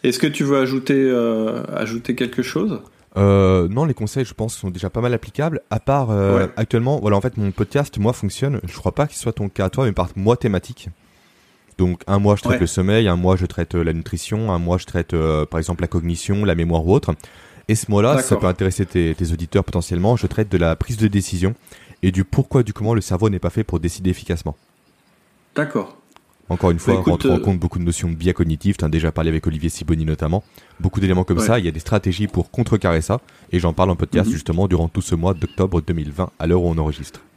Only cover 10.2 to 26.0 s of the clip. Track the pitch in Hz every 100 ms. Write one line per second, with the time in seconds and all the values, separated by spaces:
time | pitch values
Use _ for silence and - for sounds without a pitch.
10.2 | 98 120 120 92 - - - - _ _
11.2 | _ _ _ _ _ - 90 87 - 101
12.2 | 101 104 - 127 90 - 92 110 110 87
13.2 | 90 92 90 - 85 90 82 82 80 87
14.2 | - 107 113 90 85 90 - 90 85 85
15.2 | 80 78 76 82 78 87 85 87 85 82
16.2 | - 101 104 85 82 82 80 117 - 78
17.2 | - - - - - 110 - 104 113 139
18.2 | - 104 92 92 95 90 95 90 82 80
19.2 | 85 82 85 98 95 90 - 87 98 123
20.2 | - - 107 92 117 110 - 113 110 98
21.2 | 92 90 92 117 _ - - - 95 92
22.2 | 95 - 135 135 117 - 104 117 - 90
23.2 | 110 95 87 - 107 85 85 - 92 87
24.2 | - 85 80 73 _ _ _ _ _ _
25.2 | _ _ _ - 147 - 95 -